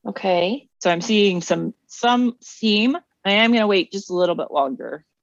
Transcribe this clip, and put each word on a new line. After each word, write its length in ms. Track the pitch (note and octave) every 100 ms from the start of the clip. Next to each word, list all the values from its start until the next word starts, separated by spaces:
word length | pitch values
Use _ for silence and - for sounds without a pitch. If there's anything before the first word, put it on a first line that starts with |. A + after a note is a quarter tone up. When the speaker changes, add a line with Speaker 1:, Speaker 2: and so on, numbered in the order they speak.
| A3
Speaker 1:
Okay. 640 | - F#3+ F3 F3+ C#4 - -
Speaker 2:
So 100 | F#3
I'm 100 | E3+
seeing 400 | F3 G#3+ G3+ F3
some, 320 | - E3+ E3 - _
some 480 | - A#3+ B3 B3 -
steam. 560 | - - A3 G#3 A#3+ E4+ _ _ G3
I 60 |
am 200 | G#3 A3+
gonna 140 | A#3 G#3
wait 240 | F#3+ -
just 180 | G3 -
a 40 |
little 220 | F3+ F3+ E3+
bit 160 | -
longer. 540 | C#3+ C3+ B2+ A#2+ D3 _ _